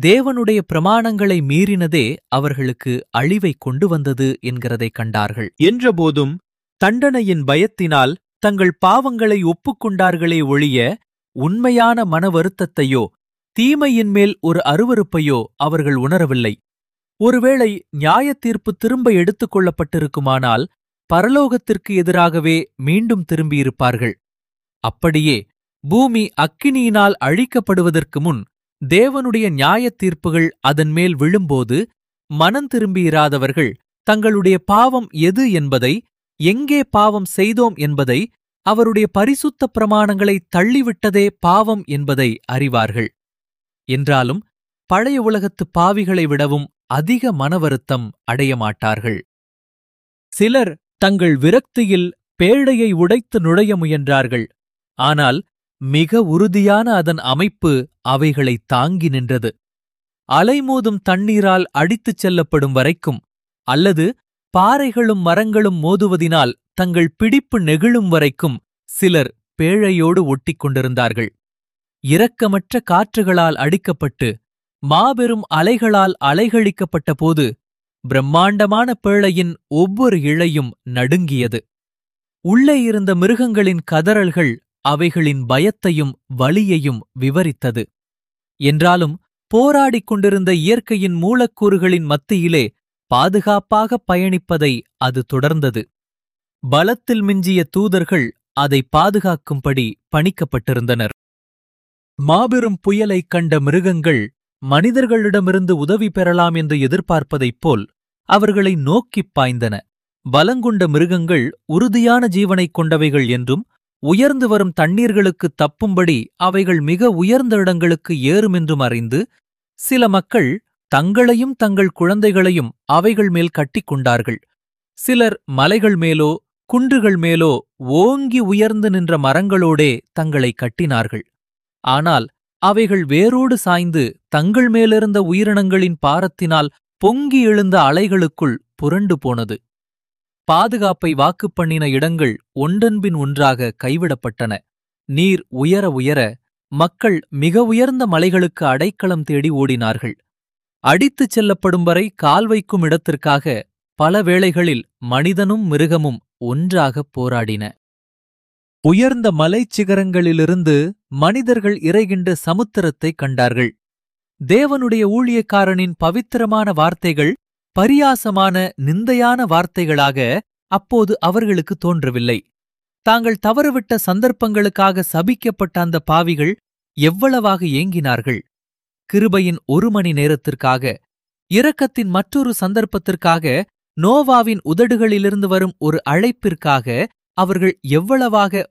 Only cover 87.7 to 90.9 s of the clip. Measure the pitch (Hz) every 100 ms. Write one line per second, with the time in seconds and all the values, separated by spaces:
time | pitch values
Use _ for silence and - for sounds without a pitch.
87.7 | 117 110 _ _ _ _ _ _ - 139
88.7 | 151 175 180 160 165 _ _ - 220 277
89.7 | 285 269 233 - 214 196 196 185 180 160
90.7 | 233 -